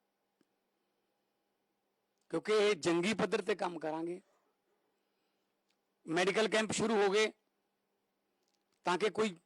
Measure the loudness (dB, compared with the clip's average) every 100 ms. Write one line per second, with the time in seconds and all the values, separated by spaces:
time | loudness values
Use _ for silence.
0 | _ _ _ _ _ _ _ _ _ _
1 | _ _ _ _ _ _ _ _ _ _
2 | _ _ _ -6 0 2 4 2 0 0
3 | 0 0 0 -2 -2 -2 -4 -4 -6 -4
4 | -6 -8 -14 _ _ _ _ _ _ _
5 | _ _ _ _ _ _ _ _ _ _
6 | -4 0 0 2 2 0 0 -2 0 2
7 | 2 2 0 -2 _ _ _ _ _ _
8 | _ _ _ _ _ _ _ _ -2 0
9 | 0 0 -2 -4